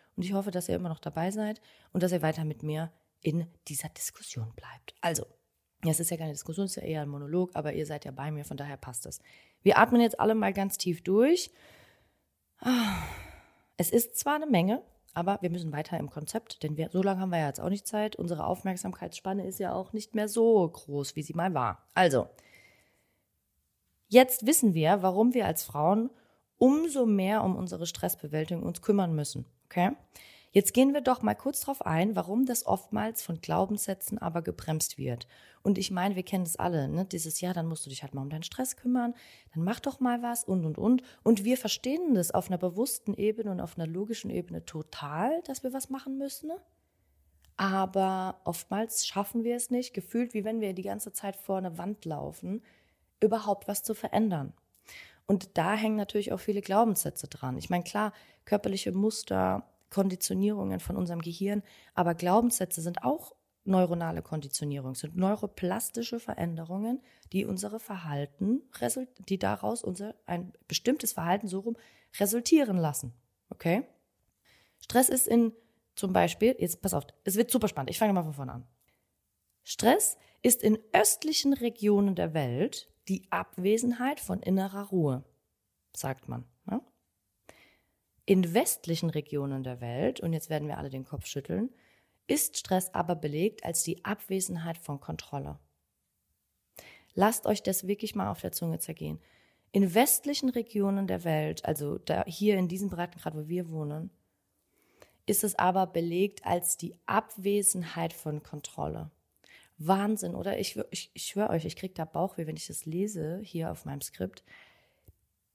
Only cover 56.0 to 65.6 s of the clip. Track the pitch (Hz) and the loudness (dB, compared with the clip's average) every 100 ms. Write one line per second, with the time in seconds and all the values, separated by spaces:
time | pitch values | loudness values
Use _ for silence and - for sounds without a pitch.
56 | 202 208 202 185 - 202 190 196 226 185 | 0 -2 -2 -2 -2 -4 2 4 4 2
57 | 147 - 139 - 131 131 - 175 175 208 | -2 -6 -10 -8 -6 -6 -2 -2 0 -2
58 | 214 - - _ - 208 202 196 202 185 | -2 -4 -18 _ 0 0 2 -2 -2 0
59 | 214 - - 190 185 190 - _ _ - | 0 0 -2 0 2 0 -4 _ _ 0
60 | 196 180 - 190 202 208 196 190 - 190 | 0 0 -2 2 2 0 -2 -4 -4 -4
61 | 180 170 165 170 196 208 - - - - | -2 -4 -6 -4 -2 -2 -4 -14 -6 0
62 | 170 170 175 202 240 - 180 - 165 175 | 2 2 4 4 4 2 -2 -4 -4 -2
63 | 247 311 - - _ _ - 190 180 170 | 0 -2 -4 -20 _ _ 4 4 6 2
64 | 165 165 - 156 139 - 147 139 131 131 | -2 -4 -4 -6 -4 -4 -4 -4 -6 -8
65 | 156 170 190 208 208 - | -6 0 2 2 -4 -4